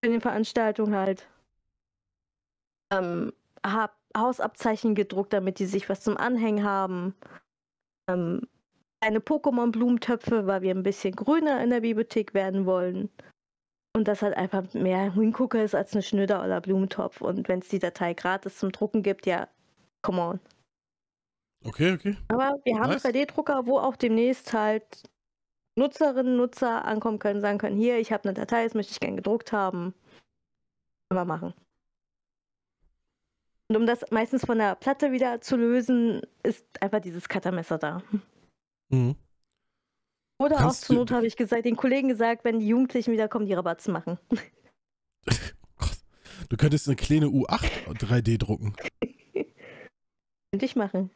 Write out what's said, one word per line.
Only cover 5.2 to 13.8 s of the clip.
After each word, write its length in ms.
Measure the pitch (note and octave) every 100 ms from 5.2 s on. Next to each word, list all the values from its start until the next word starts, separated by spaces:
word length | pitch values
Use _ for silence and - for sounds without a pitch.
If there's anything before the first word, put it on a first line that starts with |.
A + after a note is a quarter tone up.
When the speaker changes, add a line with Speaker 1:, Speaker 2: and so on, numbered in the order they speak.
| G3
Speaker 1:
damit 240 | G#3 F#3+ F#3
die 80 | F#3+
sich 240 | G3 -
was 120 | F#3+
zum 160 | - G#3
Anhängen 460 | A#3+ B3 A3+ G#3
haben. 520 | G#3 G3 F#3+ F3+ F3+ G3 - - _ _ _ _ _ _ -
Ähm, 400 | F3+ E3+ F3 - _ _ _ _ _
kleine 180 | A3 G#3+
Pokémon-Blumentöpfe, 1300 | - D4+ D4 B3 A#3+ A3 B3 A#3+ - A#3 - A#3 F#3+
weil 160 | F#3+
wir 140 | F#3 F#3
ein 80 |
bisschen 320 | F#3 G3 G3 F#3
grüner 480 | A3 D#4+ D#4 B3+
in 80 | A#3+
der 100 | B3
Bibliothek 540 | A3+ G#3+ A3+ - G3+ G3
werden 300 | F#3+ F#3+ F#3
wollen. 420 | F#3 F3+ F#3 G#3 _ - _ _ _ _ _